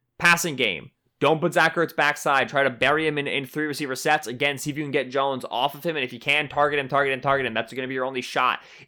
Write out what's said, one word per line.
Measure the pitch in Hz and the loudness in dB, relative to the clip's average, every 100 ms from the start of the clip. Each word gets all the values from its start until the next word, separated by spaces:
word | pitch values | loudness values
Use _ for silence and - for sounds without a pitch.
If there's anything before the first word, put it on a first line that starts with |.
| _ - | _ 0
Passing | 175 170 175 131 | 4 4 2 0
game. | 113 78 - _ _ - | -2 -2 -10 _ _ 0
Don't | 143 156 | 2 4
put | 170 | 2
Zach | 170 160 170 | 4 2 2
Ertz | 165 - | -2 2
backside. | 147 147 156 135 117 | 0 2 2 2 2
Try | 139 | 2
to | 135 | 0
bury | 113 131 151 160 | 2 2 2 0
him | 147 | -2
in, | 143 | -2
in | 131 135 | -4 -4
three | 151 151 | -4 -4
receiver | 139 143 127 | -4 -6 -2
sets. | 156 151 110 | 0 0 0
Again, | 123 143 135 | -2 -2 -2
see | 151 | -6
if | 143 | -6
you | |
can | 147 | -2
get | 139 127 | -2 0
Jones | 135 139 131 - | 0 0 -2 -4
off | 117 143 | -2 -2
of | 147 | -2
him. | 175 156 | -4 -4
And | |
if | 123 | -4
you | 120 | -4
can, | 147 147 143 | 0 0 0
target | 143 147 143 | 2 2 2
him, | 131 | 0
target | 139 139 | 2 2
him, | 131 | 0
target | 143 139 123 | 0 0 0
him. | |
That's | 113 117 | -2 -4
gonna | 123 127 | -4 -6
be | |
your | 131 | -4
only | 131 127 | -4 -4
shot. | - 147 127 - - - | -4 0 2 0 -6 -20